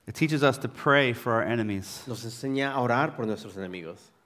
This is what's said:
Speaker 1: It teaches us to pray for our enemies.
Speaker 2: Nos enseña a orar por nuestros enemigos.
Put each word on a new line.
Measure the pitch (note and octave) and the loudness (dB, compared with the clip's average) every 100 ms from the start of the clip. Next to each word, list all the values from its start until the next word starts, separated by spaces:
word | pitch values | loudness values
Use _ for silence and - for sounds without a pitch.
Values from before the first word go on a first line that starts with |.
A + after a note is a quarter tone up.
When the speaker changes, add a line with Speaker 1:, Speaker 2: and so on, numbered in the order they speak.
| - | -10
Speaker 1:
It | |
teaches | - D#3+ D3+ | 0 2 4
us | C#3 B2+ | 4 4
to | A#2+ | -4
pray | - D3+ C#3+ C3 | 0 4 6 4
for | A2+ A#2+ | 0 0
our | A2+ | 0
enemies. | A2 A#2 A2 G2 F#2 - - | 2 0 0 -4 -6 -12 -10
Speaker 2:
Nos | A#2 | -10
enseña | A#2 - C3+ C3+ C#3 | -10 -8 -4 -2 -2
a | C3+ | 0
orar | B2 A#2+ D#3 D3 | 2 2 2 -2
por | A2 | -4
nuestros | G#2 G#2+ G2 | -4 -8 -10
enemigos. | F#2 F#2 E2 F#2+ - _ | -10 -10 -12 -14 -20 _